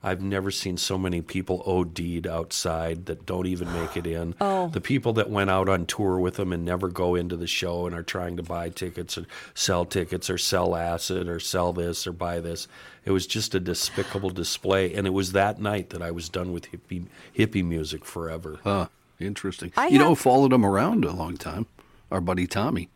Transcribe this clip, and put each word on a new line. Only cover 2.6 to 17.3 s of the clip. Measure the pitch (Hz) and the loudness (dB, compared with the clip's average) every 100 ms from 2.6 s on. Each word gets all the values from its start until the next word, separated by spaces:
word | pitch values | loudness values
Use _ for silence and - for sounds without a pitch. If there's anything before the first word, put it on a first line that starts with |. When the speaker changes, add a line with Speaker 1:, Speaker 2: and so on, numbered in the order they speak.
| 92 80 82 82 90 | -2 -2 -2 -4 -6
Speaker 1:
that | 82 | -8
don't | - 92 92 | -4 -2 -2
even | 90 87 | -2 -2
make | 85 82 85 | -4 -4 -4
it | 82 | -4
in. | 82 85 85 | -2 -4 -2
Speaker 2:
Oh. | 202 190 175 | 0 0 -2
Speaker 1:
The | 156 | -4
people | - 135 117 | 0 0 2
that | 110 104 | 2 2
went | 104 98 | 2 4
out | 95 95 | 4 4
on | 92 82 | 2 0
tour | - 101 90 | 0 2 2
with | 90 | 0
them | 95 92 | 0 -2
and | 87 | -2
never | 85 90 95 | -2 -2 -2
go | 90 90 | 0 2
into | 90 87 85 | 2 0 -4
the | 87 | -2
show | - 90 87 87 | -2 -2 -2 -4
and | 85 | -6
are | |
trying | 82 95 87 87 | -6 -6 -4 -6
to | |
buy | 85 85 85 | -6 -6 -6
tickets | - 90 85 87 - | -6 -8 -8 -8 -8
and | 85 - - | -10 -14 -14
sell | - - 90 87 | -2 2 2 2
tickets | 98 82 90 - | 0 0 -4 -2
or | 90 | -2
sell | - 92 87 85 | 2 2 2 2
acid | 85 85 - 92 87 | 0 -2 -2 -2 -2
or | 85 | -4
sell | - 95 87 | -2 0 0
this | 87 85 82 95 | 0 -2 -2 -6
or | |
buy | 87 87 87 | -6 -4 -4
this. | 85 85 - - - - - | -4 -8 -10 -16 -20 -10 0
It | |
was | 98 90 | 2 2
just | 110 107 | -4 0
a | 95 | -2
despicable | 85 87 - - 95 101 95 | 0 -2 -2 -2 -2 -2 -4
display. | 90 85 - 98 95 92 | -4 -4 -2 2 4 4
And | 101 95 | 0 2
it | |
was | 95 92 | 2 2
that | 95 98 104 | 4 4 2
night | 104 104 90 | -2 -2 -4
that | 85 | -8
I | 85 | -6
was | 85 85 | -6 -6
done | 90 90 | -4 -4
with | 87 - | -6 -8
hippie, | 87 _ 90 87 - - | -18 _ -10 -10 -16 -8